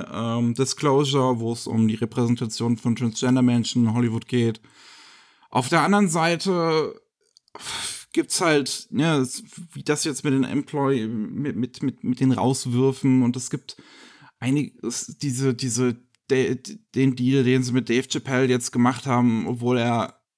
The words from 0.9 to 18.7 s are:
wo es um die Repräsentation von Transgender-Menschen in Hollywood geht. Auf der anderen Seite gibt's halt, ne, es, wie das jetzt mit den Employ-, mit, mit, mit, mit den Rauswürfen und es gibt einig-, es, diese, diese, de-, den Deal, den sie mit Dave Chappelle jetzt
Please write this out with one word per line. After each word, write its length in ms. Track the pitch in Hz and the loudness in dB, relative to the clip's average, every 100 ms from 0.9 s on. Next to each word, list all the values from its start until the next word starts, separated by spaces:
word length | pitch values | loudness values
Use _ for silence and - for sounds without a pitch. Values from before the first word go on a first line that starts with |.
| 135 139 139 127 117 | 2 2 2 2 0
wo 140 | 113 | -2
es 120 | 117 - | -4 -2
um 200 | 113 110 | 2 2
die 80 | 110 | 2
Repräsentation 840 | 113 131 120 120 113 - 117 117 | -2 0 0 0 -2 -2 -2 0
von 180 | 120 110 | -2 -2
Transgender-Menschen 920 | 120 - 127 127 123 120 110 123 113 | -2 0 2 4 4 2 0 0 2
in 80 | |
Hollywood 340 | 117 120 113 - | 2 0 -2 -2
geht. 320 | 123 117 110 _ - - - - - _ _ _ | 0 0 -2 _ -20 -20 -20 -20 -20 _ _ _
Auf 200 | 120 123 | -4 0
der 120 | 165 | 2
anderen 280 | 151 208 190 | 4 4 4
Seite 840 | 165 165 165 190 175 165 160 123 - _ _ _ _ _ - - - - - - | 2 0 0 0 0 0 0 -2 -6 _ _ _ _ _ -16 -12 -10 -10 -12 -6
gibt's 280 | - - - | -4 -2 0
halt, 460 | 175 147 127 - - | 2 2 2 -6 -6
ne, 240 | 110 165 147 | 0 2 2
es, 260 | 127 - - - 175 | 0 -6 -14 -20 -18
wie 100 | 139 | -6
das 200 | 151 147 | -2 -2
jetzt 200 | 160 127 | -2 -4
mit 100 | 151 | 0
den 100 | 135 | 0
Employ-, 640 | - 139 - 147 135 135 110 | 0 -4 -4 -2 0 0 -2
mit, 480 | 117 104 110 143 - | -6 -6 -6 -6 -4
mit, 260 | 123 - | -6 -4
mit, 220 | 139 - | -6 -4
mit 160 | - 123 | -4 0
den 120 | 131 | 2
Rauswürfen 880 | 123 120 135 127 120 135 131 139 131 | 2 2 0 -2 0 2 2 2 4
und 120 | 120 123 | 2 0
es 120 | - | -6
gibt 280 | 147 - - - - - - - - | -10 -10 -20 -20 -20 -20 -20 -20 -8
einig-, 340 | 123 147 135 - | -2 0 -2 -6
es, 340 | - - - - | -8 -8 -10 -8
diese, 320 | 143 123 135 | -6 -2 0
diese, 420 | 123 131 113 127 120 _ _ - | 0 -2 0 -2 -2 _ _ -2
de-, 320 | 131 117 127 - - _ | 0 0 -2 -8 -20 _
den 220 | - 135 120 | 0 0 2
Deal, 280 | 123 135 123 | 2 4 4
den 180 | 131 | 2
sie 80 | 127 | 2
mit 180 | 123 110 | 0 0
Dave 180 | 120 - | 0 -2
Chappelle 380 | 156 - 127 131 | -6 -2 0 2
jetzt 220 | 123 - | 0 0